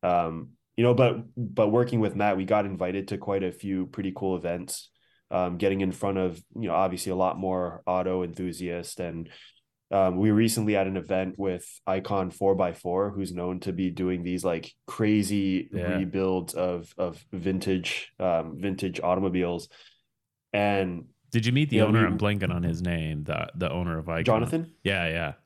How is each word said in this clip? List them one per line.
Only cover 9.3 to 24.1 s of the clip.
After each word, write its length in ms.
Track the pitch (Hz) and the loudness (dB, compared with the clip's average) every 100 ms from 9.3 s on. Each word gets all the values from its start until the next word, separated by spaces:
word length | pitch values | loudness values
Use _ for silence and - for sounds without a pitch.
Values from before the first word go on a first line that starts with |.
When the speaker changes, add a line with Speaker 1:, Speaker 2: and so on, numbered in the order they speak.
| - - _ _ _ _ | -14 -20 _ _ _ _
Speaker 1:
um, 240 | 98 95 90 | 2 4 4
we 120 | 104 | 4
recently 400 | 104 113 117 107 | 6 4 2 2
had 120 | 104 95 | 2 2
an 80 | 95 | -2
event 400 | 82 92 92 92 | -2 -2 -2 -2
with 320 | 98 90 - - - | -4 -4 -8 -14 -2
Icon 440 | 95 95 101 92 | -2 0 -2 -2
four 240 | 85 98 98 | 0 2 4
by 160 | 92 | 2
four, 380 | 82 90 90 101 | -2 -4 0 0
who's 220 | 98 95 | -2 -6
known 260 | 87 87 92 | -4 -4 -4
to 120 | 98 | -6
be 180 | 90 92 | -2 -2
doing 320 | 87 92 92 | 0 -2 -2
these, 200 | 87 90 | -2 -2
like, 280 | 90 85 82 - - | -2 -2 -6 -18 -16
crazy 840 | - 110 107 98 101 98 92 - | -2 2 4 2 0 0 0 -2
Speaker 2:
Yeah. 240 | 98 87 90 | -6 -2 -2
Speaker 1:
rebuilds 560 | 95 95 95 92 85 | -2 0 0 0 -2
of, 380 | 80 90 90 85 - | -2 -2 -2 -8 -6
of 280 | 90 80 - | -6 -6 -12
vintage, 800 | 95 87 95 95 92 85 - - _ | -6 -2 -2 0 0 0 -6 -8 _
um, 380 | 92 82 80 71 | 0 2 0 -6
vintage 400 | 98 95 95 87 | -4 -2 -4 -2
automobiles. 680 | 85 92 95 90 90 87 - - - _ _ _ _ _ _ | 0 2 2 0 0 -2 -8 -18 -20 _ _ _ _ _ _
And 540 | 104 104 101 92 87 - _ _ | 0 2 2 0 -4 -10 _ _
Speaker 2:
Did 120 | 117 | 0
you 60 | 110 | 2
meet 200 | 127 147 | 2 4
the 60 | 117 | 4
Speaker 1:
you 40 | |
know, 60 | 107 | 6
Speaker 2:
owner? 120 | 110 | 6
Speaker 1:
we 40 | 107 | 4
Speaker 2:
I'm 120 | 101 | 2
blanking 360 | 104 101 95 | 0 0 0
on 80 | 87 | 0
his 180 | 87 82 | 0 -2
name. 440 | 87 85 78 76 | -2 -2 -2 -4
The, 240 | 76 76 78 - | -4 -4 -4 -4
the 120 | 85 | -2
owner 300 | 78 87 80 | -2 -2 -4
of 100 | |
Icon. 160 | 78 | -4